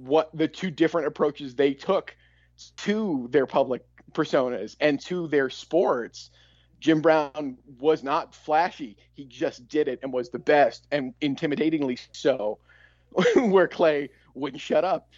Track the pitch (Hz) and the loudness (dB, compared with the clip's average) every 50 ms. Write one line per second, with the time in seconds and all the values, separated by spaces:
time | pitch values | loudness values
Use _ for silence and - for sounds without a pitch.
0 | 127 127 143 156 156 - - 151 160 156 - - 190 185 147 - 165 160 - 175 | -4 2 2 2 2 2 -2 -2 -2 -2 -2 -6 -8 -8 0 0 0 2 2 0
1 | 139 151 147 - 165 147 143 - 143 131 123 135 139 143 135 - - - 190 175 | -2 -2 -2 0 -2 -2 -2 -4 -10 -10 -2 0 0 0 0 -2 -2 -2 -2 -2
2 | - - - _ _ _ _ _ _ _ _ _ - - _ - - 196 208 220 | -2 -6 -14 _ _ _ _ _ _ _ _ _ -20 -20 _ -8 -4 -2 -2 -2
3 | 220 202 156 131 120 120 123 147 131 127 - 147 131 131 123 113 - _ _ _ | -2 -2 -2 -4 -4 0 0 0 0 2 0 0 0 0 -4 -8 -8 _ _ _
4 | _ - _ - 151 - - 147 127 123 123 98 101 107 - _ 151 151 143 135 | _ -8 _ -4 -2 0 0 0 0 0 -2 -6 -8 -10 -6 _ 0 0 0 0
5 | - - 185 180 170 156 151 143 135 127 - - - - - 170 - 240 151 123 | -4 -6 -6 -6 -4 -2 0 0 0 0 -4 -10 -10 -2 0 0 2 2 0 -2
6 | 113 - - - - - _ _ _ _ _ _ _ _ _ _ - 151 160 156 | -4 -8 -12 -18 -20 -20 _ _ _ _ _ _ _ _ _ _ 2 2 2 4
7 | 147 165 156 156 147 143 - 151 147 135 127 - _ - 135 120 131 156 156 - | 4 4 4 4 2 -2 -6 -8 -8 -8 -10 -12 _ -20 -16 -2 0 0 0 0
8 | 123 139 147 165 - - - - - 156 151 156 175 - - - 151 107 98 _ | 0 -2 -2 -2 -2 -6 -14 -16 -4 0 0 2 2 0 -4 -8 -14 -14 -16 _
9 | _ _ _ - 139 131 120 131 160 139 - - 123 117 147 151 147 139 123 120 | _ _ _ -20 -20 -18 -6 -4 -4 -4 -4 -8 -16 -4 0 0 0 0 -2 -6
10 | - 135 127 127 120 - - 120 - - 151 147 143 127 - - - _ 143 147 | -8 -6 -4 -4 -6 -6 -10 -4 2 4 6 6 6 4 2 -4 -6 _ -4 -2
11 | 131 127 - _ 151 143 135 - 170 156 139 - 151 160 160 151 143 131 123 - | -2 -4 -6 _ -4 -4 -2 -2 -2 -4 -2 0 0 0 0 0 -2 -2 -4 -6
12 | - - - - - 147 127 - 101 107 107 - _ _ _ _ - _ _ _ | -10 -16 -18 -2 0 0 0 0 -2 -4 -6 -6 _ _ _ _ -20 _ _ _
13 | _ _ - - 175 494 440 294 254 208 185 190 175 - - - 175 160 151 143 | _ _ -2 2 2 4 4 4 4 4 4 4 4 4 2 2 2 2 2 0
14 | 147 131 - _ _ _ _ 131 139 143 127 147 - - - 151 165 185 180 139 | -4 -6 -12 _ _ _ _ -10 -8 -8 -8 -10 -6 0 0 0 2 0 -2 -4
15 | - _ _ | -6 _ _